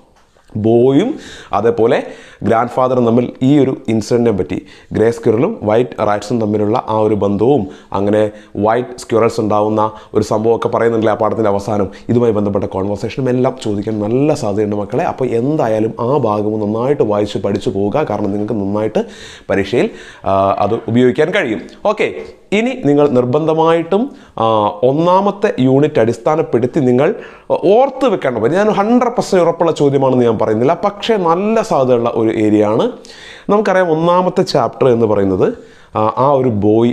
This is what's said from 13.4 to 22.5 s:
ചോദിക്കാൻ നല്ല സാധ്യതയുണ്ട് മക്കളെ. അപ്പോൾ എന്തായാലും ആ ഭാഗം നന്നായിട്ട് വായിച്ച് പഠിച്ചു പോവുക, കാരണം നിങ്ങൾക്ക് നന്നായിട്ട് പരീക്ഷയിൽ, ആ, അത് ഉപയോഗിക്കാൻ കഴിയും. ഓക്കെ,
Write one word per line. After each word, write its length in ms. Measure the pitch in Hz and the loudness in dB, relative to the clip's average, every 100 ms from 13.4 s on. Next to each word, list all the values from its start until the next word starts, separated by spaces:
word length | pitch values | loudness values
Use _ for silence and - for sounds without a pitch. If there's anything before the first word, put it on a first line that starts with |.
| 127 127 | -2 -2
ചോദിക്കാൻ 360 | 113 101 104 110 | -6 -4 -4 -4
നല്ല 340 | 104 123 151 | -2 0 0
സാധ്യതയുണ്ട് 420 | 143 107 101 104 104 | -2 -2 -2 -2 -2
മക്കളെ. 280 | 101 131 | -4 -4
അപ്പോൾ 200 | 175 - | -4 -4
എന്തായാലും 680 | 127 113 127 156 123 110 110 113 | -4 -2 -2 -2 0 0 -2 -4
ആ 180 | 120 147 | -2 -2
ഭാഗം 420 | 113 107 107 107 | 0 -2 -2 -2
നന്നായിട്ട് 420 | 101 110 127 147 | -2 -2 -2 0
വായിച്ച് 360 | 117 104 107 113 | 0 0 -2 -4
പഠിച്ചു 320 | 101 104 127 | -4 -4 -4
പോവുക, 360 | 98 101 135 156 | -2 -2 -2 -2
കാരണം 220 | 104 101 | -4 -4
നിങ്ങൾക്ക് 220 | 104 107 | -4 -4
നന്നായിട്ട് 500 | 113 98 104 110 196 233 - - - - | -4 -4 -2 -2 -2 -4 -10 -20 -12 -4
പരീക്ഷയിൽ, 400 | 98 95 123 214 - - - | -2 0 0 -2 -4 -20 -10
ആ, 320 | 95 98 98 - | -2 2 2 0
അത് 160 | 104 113 - | 0 -2 0
ഉപയോഗിക്കാൻ 420 | 117 123 127 156 | 2 4 2 0
കഴിയും. 300 | 202 143 95 - - 202 | 0 -2 -4 -8 -6 -4
ഓക്കെ, 280 | 208 147 - - - _ | -2 -2 -4 -14 -18 _